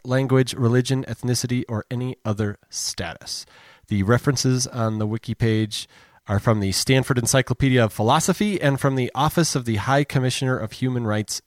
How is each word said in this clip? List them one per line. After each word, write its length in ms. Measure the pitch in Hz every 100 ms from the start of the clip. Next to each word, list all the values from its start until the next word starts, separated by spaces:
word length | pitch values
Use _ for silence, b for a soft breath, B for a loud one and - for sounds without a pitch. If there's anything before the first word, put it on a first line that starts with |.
language, 500 | 123 131 135 131 131
religion, 520 | - 120 123 127 131 -
ethnicity, 580 | 113 120 123 127 123 -
or 160 | 110 -
any 280 | 120 127 123 110
other 340 | 101 107 101 _
status. 760 | - - - 85 - - - - b b b _
The 160 | 104
references 640 | 98 123 - 131 135 127 127
on 320 | 123 113 107
the 80 | 107
wiki 260 | 113 -
page 540 | 113 113 110 107 - - b b b -
are 120 | 101
from 200 | - 107
the 140 | 98
Stanford 440 | 95 - 131 127 123
Encyclopedia 680 | 117 135 123 - 135 127 110
of 80 |
Philosophy 680 | - 107 147 160 190 208 196
and 180 | 143 135
from 140 | 139 131
the 120 | 123 -
Office 400 | 151 - 160 143
of 80 |
the 140 | 120 107
High 260 | 120 139
Commissioner 540 | 147 139 127 - 135 127
of 160 | 107
Human 340 | - 127 123 113
Rights 340 | 107 107 -